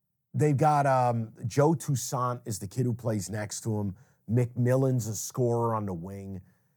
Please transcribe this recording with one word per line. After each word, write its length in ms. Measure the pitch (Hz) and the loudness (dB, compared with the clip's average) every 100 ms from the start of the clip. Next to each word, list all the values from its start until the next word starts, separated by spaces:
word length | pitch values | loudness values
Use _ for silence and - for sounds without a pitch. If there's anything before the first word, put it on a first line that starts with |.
| _ _ _ | _ _ _
they've 240 | 127 151 135 | 2 2 4
got, 280 | 151 147 139 | 4 4 4
um, 460 | 131 123 117 110 - 120 | 4 2 0 -4 -8 -2
Joe 260 | - 147 | 2 4
Toussaint 680 | 170 - 127 - 131 123 123 - | 2 0 -2 -2 -2 -2 -4 -6
is 140 | 98 | -8
the 80 | 95 | -6
kid 180 | 127 123 | -2 -2
who 80 | |
plays 360 | 113 120 107 90 | -2 -2 -4 -4
next 320 | 107 101 - | -6 -6 -8
to 180 | 117 107 | -4 -2
him. 160 | 101 92 - _ - | -4 -6 -18 _ -2
McMillan's 800 | 123 120 123 120 131 135 127 107 | 0 0 0 2 4 2 0 -2
a 80 | 101 | -6
scorer 580 | - - 120 117 117 | -6 -2 0 2 0
on 120 | 110 104 | -2 -4
the 80 | |
wing. 480 | 87 92 98 98 92 - _ _ | -6 -8 -12 -10 -12 -14 _ _